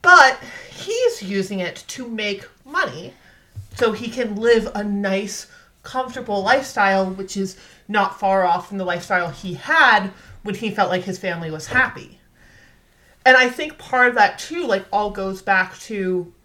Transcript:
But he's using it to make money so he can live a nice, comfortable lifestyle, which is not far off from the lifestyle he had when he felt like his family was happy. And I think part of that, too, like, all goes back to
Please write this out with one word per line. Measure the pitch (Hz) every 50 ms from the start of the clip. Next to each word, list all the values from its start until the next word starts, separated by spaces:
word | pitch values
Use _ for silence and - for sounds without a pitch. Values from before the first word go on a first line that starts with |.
But | - 349 359 349 277 262 262 - - - - - - -
he's | - - - 381 453 480 508 466 - - 202
using | 185 202 196 190 190 202 190
it | 180 165 - - - -
to | - - 247
make | 240 226 214 214 208 196 190 - - _ _ _
money | 269 294 392 330 - - 156 180 - - _ _ - - _ _ _ _ - - - -
so | - 247 226
he | 214 - 233 226
can | - 254 240 214 208
live | 202 226 240 233 220 202 233 -
a | 208 208
nice, | 208 202 202 202 196 190 196 214 202 - - - - - - _ _ _ _ _
comfortable | - - 262 254 247 - 269 202 - 202 196 190
lifestyle, | 214 254 285 269 - - 233 202 196 196 190 190 185
which | 190 190 190 190 -
is | 196 190 190 - - - - - _ _
not | - 208 208 196 196 - -
far | 208 190 190 196 185
off | 180 175 180 - -
from | 202
the | 196 185
lifestyle | 180 175 175 - - 196 180 175 165
he | 143 - - 185 170
had | 143 - - 311 330 294 247 220 202 190 196 - - - - - - -
when | 208 196
he | - 240 214
felt | 190 - 190 175
like | 180 185 185
his | 196 180 -
family | - 185 170 165 165 160
was | 156 156 -
happy. | - - 254 262 - - - - - - _ _ _ _ _ - - _ - - _ _ _ _ _ _ _ _ _ _ _ _
And | 262 254
I | 254 254 247
think | 247 - 302 302 -
part | - - - - 254 247 247
of | 240
that, | 233 208 - - -
too, | - - 311 349 349
like, | 240 196 185 190 -
all | - 202 208 202
goes | 202 196 196 190 190 190
back | - 208 196 185 185 185 - -
to | - - 220 202 190 185 185 180 175 170 - _